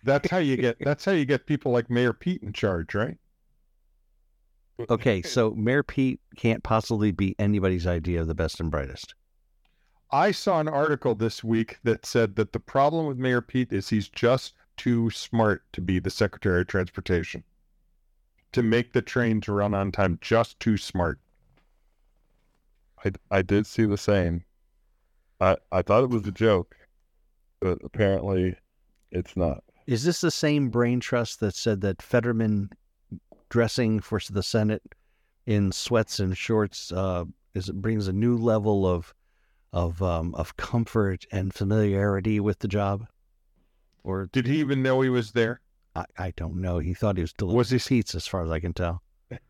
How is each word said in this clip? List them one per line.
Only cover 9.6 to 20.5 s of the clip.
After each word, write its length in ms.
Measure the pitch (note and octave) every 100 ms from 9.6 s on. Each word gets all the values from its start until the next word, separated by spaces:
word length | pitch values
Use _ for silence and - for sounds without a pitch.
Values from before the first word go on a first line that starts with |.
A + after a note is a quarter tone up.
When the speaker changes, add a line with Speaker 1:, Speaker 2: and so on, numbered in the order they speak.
| _ _ _ _ _
Speaker 1:
I 200 | C#3 G3+
saw 300 | - G3+ E3
an 80 | D3+
article 440 | C#3+ D#3 C#3+ B2+ G#2+
this 280 | A2+ -
week 340 | A2+ A2+ A2+ -
that 220 | A#2 G#2+ -
said 320 | A#2+ G#2+ G#2+
that 160 | G#2
the 80 | -
problem 440 | - C3+ D3 E3 D3+
with 120 | B2+
Mayor 240 | B2+ B2
Pete 320 | - B2+ B2
is 160 | G2 -
he's 180 | G#2+ -
just 460 | - A#2+ C3 - - _ -
too 320 | B2 A#2 A2+
smart 540 | - - A#2 G#2+ F2+ -
to 80 | -
be 180 | F2+ F#2
the 100 | F#2+
Secretary 520 | - G#2 - G2+ F2+
of 60 | F2+
Transportation. 760 | G2 F2+ - - F2 E2 - - _ _ _ _ _ _ _ _ _ _
To 100 | C3
make 300 | A2+ A#2 A#2+
the 80 | B2
trains 480 | - B2+ A#2 G#2+ G#2
run 240 | G2+ G#2
on 180 | G2 G2
time, 260 | G#2 F#2 E2+
just 360 | - A2+ A2